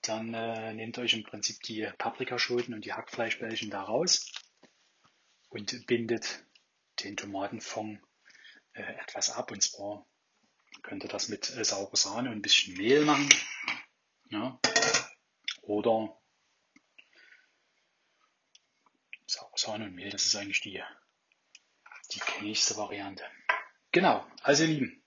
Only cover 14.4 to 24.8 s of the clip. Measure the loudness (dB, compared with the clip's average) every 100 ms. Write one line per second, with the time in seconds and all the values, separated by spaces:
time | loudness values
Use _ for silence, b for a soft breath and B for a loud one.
14.4 | -4 0 2 4 6 4 0 -14 _ _
15.4 | -10 -8 0 2 4 4 0 -10 _ _
16.4 | _ _ _ _ _ -20 b b b b
17.4 | b b _ _ _ _ _ _ _ _
18.4 | _ _ _ _ _ _ _ -18 -8 -8
19.4 | -6 -4 -4 -4 -6 -8 -8 0 0 0
20.4 | 0 -2 -2 -8 -10 -16 _ _ _ _
21.4 | _ -20 _ _ -20 -20 -12 -6 -4 -4
22.4 | -2 2 2 0 -4 -6 -8 -10 -14 -8
23.4 | -2 -2 -2 _ _ 6 8 4 0 -2
24.4 | 6 6 6 4